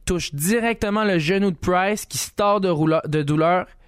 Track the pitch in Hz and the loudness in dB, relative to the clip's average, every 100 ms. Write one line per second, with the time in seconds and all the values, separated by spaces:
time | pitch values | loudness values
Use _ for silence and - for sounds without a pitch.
0 | - 175 - 143 165 233 233 226 208 208 | -4 -4 -4 -4 -2 0 0 -2 -2 0
1 | 214 175 151 190 202 160 - 180 196 214 | 0 0 0 0 0 0 0 0 0 -2
2 | - - - - 202 208 190 156 156 160 | -6 -8 -8 -2 2 2 2 2 2 0
3 | 151 156 147 151 160 180 - - | 0 -2 0 0 2 2 -2 -12